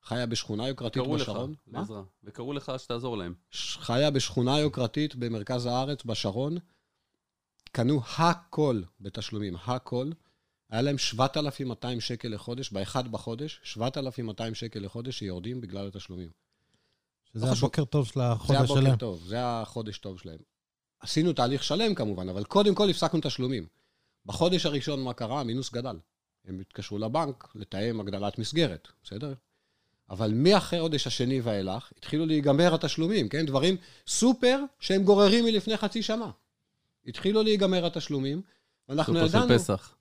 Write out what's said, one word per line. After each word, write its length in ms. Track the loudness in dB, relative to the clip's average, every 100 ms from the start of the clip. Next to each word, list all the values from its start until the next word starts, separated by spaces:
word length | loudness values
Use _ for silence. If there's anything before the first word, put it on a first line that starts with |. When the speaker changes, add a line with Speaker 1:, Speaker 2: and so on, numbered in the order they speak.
Speaker 1:
חיה 220 | -6 -4 -2
בשכונה 420 | -4 -4 -4 -4
יוקרתית 360 | -4 -4 -2
Speaker 2:
קראו 120 | -2 -2
לך 60 |
Speaker 1:
בשרון. 320 | -2 -4 -6 -10 _
מה? 120 | -10
Speaker 2:
לעזרה, 240 | -8 -8 -14 _
וקראו 300 | -20 -10 -8
לך 180 | -8 -6 -8
שתעזור 400 | -6 -6 -4 -4
להם. 160 | -6 -10 _
Speaker 1:
ש-, 260 | -10 -8 -8
חיה 340 | -2 2 4
בשכונה 480 | 2 0 0 2 4
יוקרתית 560 | 2 0 -2 0 -4 -4
במרכז 500 | -4 -4 -4 -4 0
הארץ, 380 | -2 -2 -4 -4
בשרון. 520 | -2 -2 -2 -2 -4 -10 _ _ _ _ _ _ _ _ _ -10
קנו 300 | -2 2 0 -2 2
הכל 640 | 2 2 -4 0 0 0 -4 _
בתשלומים, 540 | -14 -10 -8 -6 -6 -6 -4
הכל. 440 | -6 -4 -4 -4 -8 _ _ _ _ _
היה 120 | -2
להם 160 | 0 0
שבעת 400 | -2 2 0 2
אלפים 300 | -4 -4 -8
מאתיים 340 | -6 -6 -6
שקל 260 | -6 -6 -6
לחודש, 440 | -8 -8 -8 -6
באחד 360 | -6 -2 -2 -4
בחודש, 480 | -6 -8 -8 -8 -12
שבעת 340 | -14 -4 -4 -2
אלפים 280 | -6 -6 -8
מאתיים 300 | -6 -6 -6
שקל 240 | -8 -8
לחודש 400 | -10 -8 -8 -8
שיורדים 420 | -6 -6 -6 -8
בגלל 260 | -8 -8 -8
התשלומים. 420 | -10 -12 -12 -12 -16 _ _ _ _ _ _ _ _ _
Speaker 3:
שזה 120 | -2 0
Speaker 1:
לא 60 |
חשוב. 120 | 2
Speaker 3:
הבוקר 220 | 2 0 0
טוב 220 | 0 0
של 60 | 0
Speaker 1:
זה 60 | 0
Speaker 3:
החודש 320 | 0 2 4
Speaker 1:
הבוקר 220 | 6 6
Speaker 3:
שלהם. 140 | 6 4
Speaker 1:
טוב, 280 | 0 -8 -6
זה 100 | -4 -2
החודש 520 | -2 -4 -8 -8 -10
טוב 220 | -12 -12
שלהם. 180 | -14 -16 -20 _ _ _ _ _
עשינו 340 | -4 0 2
תהליך 300 | 2 2 2
שלם 320 | 0 0 0 0
כמובן, 340 | -2 -2 -4
אבל 140 | -6
קודם 320 | 0 4 4 6
כל 140 | 4
הפסקנו 300 | 4 2 0
תשלומים. 440 | -2 -2 -2 -4 -6 _ _ _ _ _ -12
בחודש 400 | 0 2 4 0
הראשון 380 | -2 -2 -4
מה 100 | -4
קרה? 260 | -6 -4 -4
המינוס 300 | -2 -4 -4
גדל. 240 | -6 -8 -10 -14 _ _ _ -12
הם 140 | -12
התקשרו 380 | -12 -12 -8 -6
לבנק 500 | -2 -2 -2 -6 -14 -16
לתאם 440 | -10 -4 -4 -4
הגדלת 400 | -6 -4 -4 -4
מסגרת, 480 | -4 0 0 -2 -14 _
בסדר? 300 | -14 -10 -10 -10 _ _ _ _ _ _ _
אבל 220 | -2 0 4
מאחרי 440 | 6 6 4 -2
חודש 260 | 0 0 -2
השני 320 | 0 0 0
ואילך, 500 | 0 -2 -2 -4 -8 -18
התחילו 280 | -4 -2 2
להיגמר 480 | 2 4 6 6
התשלומים, 560 | 4 0 -2 0 2 0
כן? 160 | 0 0
דברים 300 | 2 2 2 -4 -20 -6
סופר 520 | 2 4 4 4 2 -2 _
שהם 240 | 0 2
גוררים 420 | 6 8 10 8 4
מלפני 320 | 2 0 -2
חצי 260 | -2 -2
שנה. 280 | -2 -4 -4 -12 _ _ _ _ _ _ -14
התחילו 360 | -2 2 4
להיגמר 420 | 4 6 6 4 2
התשלומים, 560 | -2 -2 -2 0 -2 -6 _ _ _ _
ואנחנו 240 | 0 2
Speaker 2:
סופר 140 | 4 6
של 80 | 6
Speaker 1:
ידענו 160 | 6
Speaker 2:
פסח. 420 | 4 4 -4 -4 _